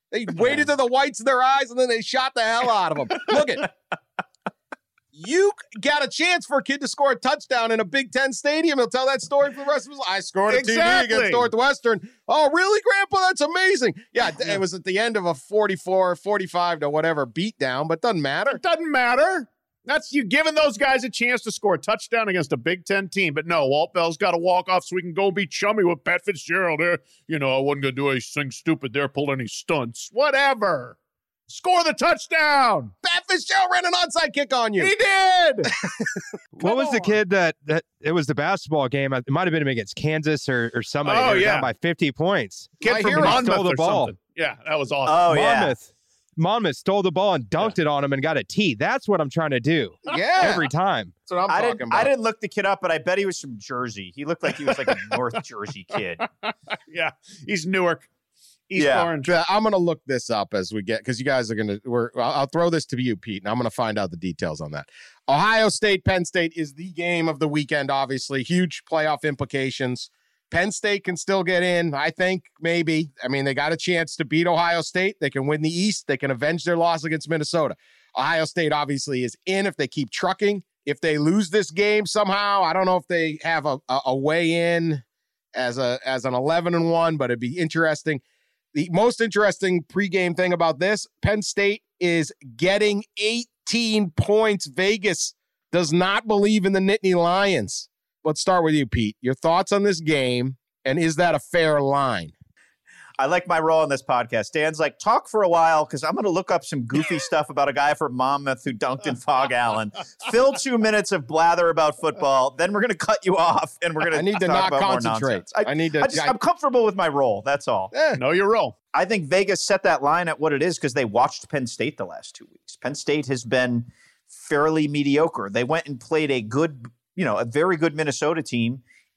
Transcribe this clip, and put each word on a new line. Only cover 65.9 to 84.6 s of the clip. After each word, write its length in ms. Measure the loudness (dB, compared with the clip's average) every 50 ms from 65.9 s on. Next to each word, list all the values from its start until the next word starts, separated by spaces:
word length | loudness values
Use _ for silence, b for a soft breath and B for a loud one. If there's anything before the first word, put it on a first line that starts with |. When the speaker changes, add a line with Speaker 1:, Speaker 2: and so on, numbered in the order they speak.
| 0 2 2
Speaker 1:
Penn 200 | 0 0 0 0
State 260 | -2 -2 -2 -2 -2 -2
is 200 | -6 -8 -8 -8
the 180 | -14 -16 -14 -10
game 360 | -6 -4 -2 0 0 0 0
of 80 | 0 -2
the 100 | -2 -2
weekend, 420 | 0 -2 -2 -2 -2 -2 -2 0
obviously. 520 | -2 -2 -2 -2 -4 -8 -6 -4 -4 -4 -2
Huge 400 | 0 0 0 0 0 -4 -10 _
playoff 380 | -4 -2 0 0 0 0 0 -2
implications. 880 | -4 -2 -4 -6 -4 -4 -4 -2 -2 -4 -4 -4 -4 -4 -6 -10 -16 _ _ _ _ _ _ _ -4
Penn 200 | -2 -2 0 0 -4
State 320 | -4 -2 -2 -2 -2 -2
can 120 | -6 -6
still 260 | -6 -2 0 0 0 2
get 180 | 2 0 2 2
in, 320 | 2 2 2 0 0 -2
I 160 | -2 -2 -4
think, 340 | -2 0 0 0 0 -2 -6 _ _ -6
maybe. 500 | -2 0 0 2 2 2 0 0 0 -4 _ -8 -6
I 40 | -2
mean, 160 | -2 0 0
they 80 | 0 0
got 180 | 0 0 -2 -2
a 40 |
chance 400 | -2 -2 -2 0 0 -2 -4 -4
to 80 | -8 -6
beat 200 | -2 0 0 2
Ohio 340 | 2 2 2 2 2 2 0 -2
State. 340 | -2 -2 -2 -2 -2 -2 -2
They 100 | -4 -4
can 160 | -2 -2 -2
win 160 | 0 -2 0 0
the 80 | -2
East. 360 | -2 0 -2 -2 -2 -4 -4
They 100 | -4 -4 -2
can 120 | -2 -4
avenge 340 | -4 -2 -2 -2 -2 -2 -2
their 120 | -2 0
loss 280 | 2 2 2 0 0 -2
against 240 | -4 -6 -6 -4 -4
Minnesota. 460 | -2 -2 -2 -2 0 0 0 0 -2 b b b b b b b b
Ohio 280 | -4 -2 0 0 0 0
State 260 | -2 -2 -2 0 0 0
obviously 520 | 0 0 -2 -4 -6 -4 -4 -4 -2 -2
is 100 | -4 -6 _ -6
in 180 | -2 -2 0 0
if 100 | -2 -2
they 100 | -2 -6 -4
keep 220 | -2 -6 -6 -4
trucking. 520 | -4 -4 -2 -2 -2 0 0 0 0 -2 -6 _ _ _ -6
If 140 | -6 -6 -2
they 160 | 0 0 0 2
lose 320 | 2 2 2 2 0 2
this 200 | 2 0 0 0
game 340 | -2 0 2 2 2 2 0
somehow, 560 | 0 0 0 2 2 2 0 0 2 2 2 2
I 80 | 2 2
don't 120 | 2 2
know 100 | 2 2
if 100 | 2 0 0
they 300 | -2 0 0 0 -2 -4 -2
have 220 | -2 0 0 0
a, 120 | 0 -2 -2 _ -2
a, 120 | -2 0 0
a 100 | 0 -2
way 580 | 0 2 2 2 2 2 2 2 2